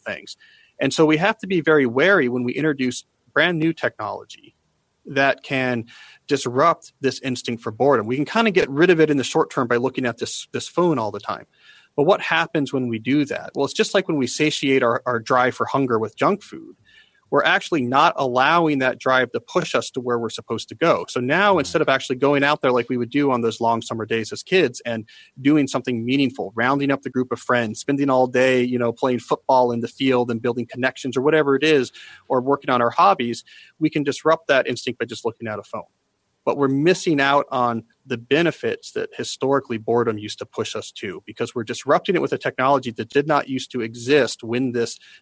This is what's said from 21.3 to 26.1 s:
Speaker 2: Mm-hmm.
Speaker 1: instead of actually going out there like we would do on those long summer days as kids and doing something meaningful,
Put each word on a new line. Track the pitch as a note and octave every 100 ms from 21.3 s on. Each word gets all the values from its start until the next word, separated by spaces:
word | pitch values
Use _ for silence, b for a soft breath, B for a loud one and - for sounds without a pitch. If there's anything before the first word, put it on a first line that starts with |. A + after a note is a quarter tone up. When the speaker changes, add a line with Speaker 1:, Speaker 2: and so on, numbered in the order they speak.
| E3 G#3
Speaker 2:
Mm-hmm. | F3+
Speaker 1:
instead | C3+ E3
of | C#3
actually | C3+ - B2+
going | C#3 C#3+
out | C#3 D3+
there | C3+
like | B2 A#2
we | B2
would | A#2
do | C#3+ C#3
on | B2
those | A#2 A2
long | A#2 A2+
summer | - A#2 G#2+
days | A2+ G#2+
as | -
kids | - F#3 C#3+ B2 A#2+
and | A2+ A2+ B B -
doing | C#3 D3+ C3+
something | C3 C3 A#2
meaningful, | A#2